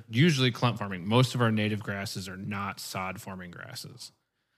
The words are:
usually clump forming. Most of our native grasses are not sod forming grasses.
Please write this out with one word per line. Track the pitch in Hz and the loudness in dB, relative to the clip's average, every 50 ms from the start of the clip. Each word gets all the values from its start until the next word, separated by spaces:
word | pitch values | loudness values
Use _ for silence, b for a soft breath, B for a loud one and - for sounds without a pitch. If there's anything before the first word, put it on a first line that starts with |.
| 107 - | -6 -2
usually | 110 117 139 180 156 131 131 127 120 | 4 6 6 6 6 6 4 2 2
clump | - - 123 110 - | 2 2 0 0 0
forming. | 104 98 95 90 85 | -4 -6 -6 -6 -2
Most | 101 110 123 131 123 - | 4 6 6 6 4 4
of | 123 120 | 2 2
our | 113 | 4
native | 110 107 107 107 107 104 98 | 4 4 2 2 0 -2 -4
grasses | - 101 98 98 - - 101 92 95 | -6 -6 -6 -6 -6 -6 -8 -8 -8
are | 92 | -10
not | 92 98 104 101 98 101 98 95 - | -10 -8 -6 -6 -4 -4 -6 -6 -8
sod | - - - 101 92 92 92 92 | -10 -8 -6 -6 -4 -6 -6 -8
forming | - 101 95 92 90 87 | -10 -10 -10 -10 -10 -12
grasses. | 87 - 90 - - - - 98 - - - - _ _ _ _ _ _ _ _ _ | -14 -14 -14 -12 -12 -12 -14 -14 -16 -16 -18 -18 _ _ _ _ _ _ _ _ _